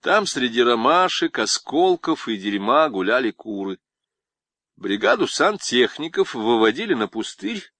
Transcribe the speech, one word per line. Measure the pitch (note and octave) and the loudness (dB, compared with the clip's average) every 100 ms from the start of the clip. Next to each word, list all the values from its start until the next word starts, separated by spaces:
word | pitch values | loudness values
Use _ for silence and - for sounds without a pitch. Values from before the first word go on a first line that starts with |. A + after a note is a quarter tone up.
Там | D3 G3 G3 | 2 0 0
среди | - B2+ A2+ | -2 -2 2
ромашек, | B2 A#2 A#2+ E3+ F#3 - E3+ - | 2 4 4 4 2 0 -4 -2
осколков | G#2+ - - D3 F#3 F3+ - D3+ - | -2 -4 -4 0 2 2 -2 -6 -4
и | A2 | -6
дерьма | G2 G2+ G2+ C#3 D#3 | -4 -4 0 2 2
гуляли | G2+ F#2 A#2+ B2 | 0 0 0 0
куры. | - A2 G2+ G2 F#2 _ _ _ _ _ _ _ _ _ _ | -6 -10 -8 -8 -10 _ _ _ _ _ _ _ _ _ _
Бригаду | F#2+ G2+ C3 D#3+ F3+ | -4 0 2 2 0
сантехников | - E3+ G#3 - A#2+ A#2 - D#3+ B2+ G2 | 2 0 0 -2 2 2 0 -8 -2 -2
выводили | B2+ A2 A#2 A2 B2 A3 | -2 0 4 4 2 -2
на | C#3+ G#2 | -2 -2
пустырь | A2+ G#2 - F#3+ A3 - | -4 -10 -8 -8 -8 -12